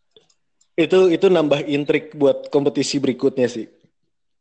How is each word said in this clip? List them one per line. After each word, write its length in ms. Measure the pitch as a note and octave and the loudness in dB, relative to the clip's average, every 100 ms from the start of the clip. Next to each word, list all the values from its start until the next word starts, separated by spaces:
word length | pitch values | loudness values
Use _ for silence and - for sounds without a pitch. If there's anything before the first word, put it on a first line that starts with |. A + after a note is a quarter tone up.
| _ _ _ _ _ _ _ - | _ _ _ _ _ _ _ -4
Itu, 340 | D#3 F#3 F#3 | 2 4 4
itu 160 | E3 G3 | 4 2
nambah 380 | F3+ D3+ C#3+ D3+ | 4 2 0 -2
intrik 480 | C#3+ D3 D3 - | -4 -2 -4 -4
buat 340 | D3+ C#3 C3 - | 0 0 0 -2
kompetisi 500 | D3 C#3 C#3+ C3 D3 | -2 0 -2 -4 -2
berikutnya 480 | C3 B2 C3+ C3 A#2+ | -2 0 -2 0 -2
sih. 200 | A#2 G#2+ _ _ _ _ _ _ _ | -4 -14 _ _ _ _ _ _ _